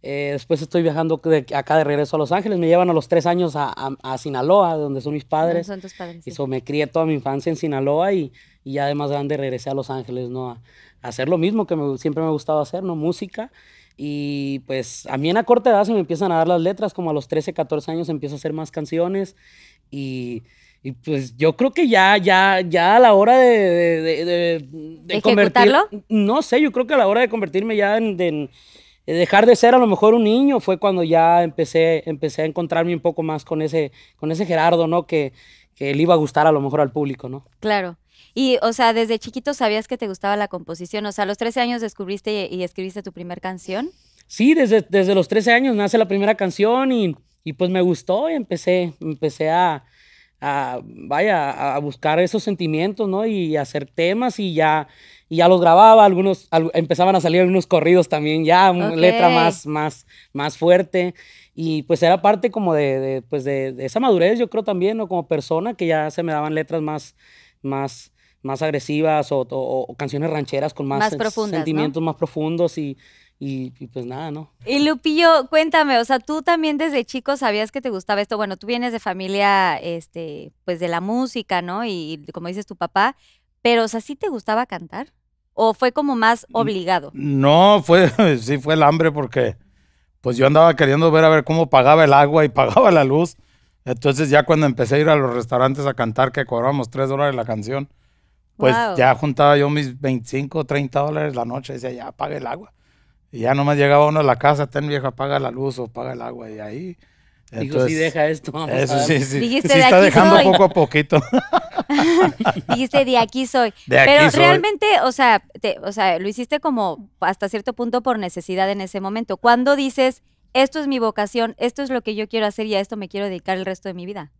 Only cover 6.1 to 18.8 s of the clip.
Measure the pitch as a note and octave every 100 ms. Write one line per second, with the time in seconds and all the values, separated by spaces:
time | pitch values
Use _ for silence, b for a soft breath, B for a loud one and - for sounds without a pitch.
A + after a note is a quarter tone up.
6.1 | E3+ C#3+ - C3+ C3 A#2+ D3 D3 E3 D#3+
7.1 | D3 C3+ C#3 E3+ D#3 D#3+ C#3 C3+ D3+ F#3+
8.1 | F#3+ C#3 b b b C3+ C#3 C#3+ D3 D3
9.1 | C#3+ C#3+ D3 C3+ B2 C3+ C#3 B2+ C3 A#2+
10.1 | B2 B2 B2+ B2+ A#2 b b b b B2
11.1 | A#2+ C3+ F3 F3 A3 G3 D#3+ C#3+ C3+ D#3
12.1 | D3 D#3+ D3+ C#3+ D3+ C#3+ F3+ F#3+ E3 D#3
13.1 | F3 F#3+ - A#3+ b b b b _ D3
14.1 | D3 C#3+ C#3+ C#3 C#3 B2+ C3+ A#2+ - -
15.1 | C3+ D3+ G#3 A#3 A#3+ B3 G#3 G#3 A3 D#3+
16.1 | E3 F#3+ E3 E3 F3 E3 G3 G#3+ - E3+
17.1 | D3+ - D3+ D#3 E3+ D#3+ D3+ D3 D#3+ D#3+
18.1 | D3+ C#3 C#3+ D#3+ D#3 D#3 -